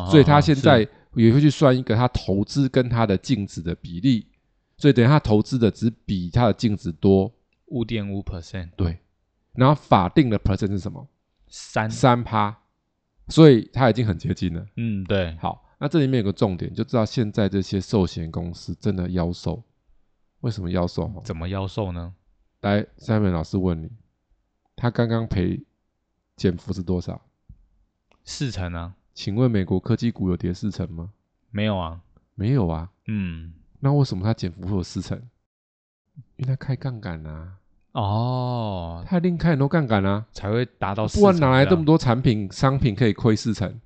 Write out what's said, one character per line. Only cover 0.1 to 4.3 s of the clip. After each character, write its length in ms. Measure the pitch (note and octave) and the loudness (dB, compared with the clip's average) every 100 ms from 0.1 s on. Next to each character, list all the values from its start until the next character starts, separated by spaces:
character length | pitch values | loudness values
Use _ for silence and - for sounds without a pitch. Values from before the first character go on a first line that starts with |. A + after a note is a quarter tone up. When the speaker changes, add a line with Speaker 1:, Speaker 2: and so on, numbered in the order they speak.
| D#3 | 4
Speaker 2:
以 40 | |
他 160 | C3+ D3 | 6 6
现 160 | D#3+ C#3 | 4 2
在 240 | D#3+ B2 | 4 4
Speaker 1:
是。 100 | G#2 - _ A#2+ | 2 -6 _ 4
Speaker 2:
也 180 | A2+ | 6
会 80 | C3+ | 6
去 80 | D3+ | 4
算 260 | - C#3+ B2+ | 6 4 4
一 60 | |
个 140 | B2 A2 | 0 0
他 120 | B2 | 0
投 340 | - - G2 | -2 -2 -2
资 260 | A2 C#3 C3 | 0 0 2
跟 180 | C3 B2 | 2 0
他 160 | A#2 | 0
的 140 | A2 F#2 | 2 0
净 300 | - A2 G2 | 0 -2 -4
值 120 | - | -8
的 140 | E2 | -8
比 260 | - - E2+ | -8 -10 -2
例， 260 | C3 A2+ - | 0 0 -2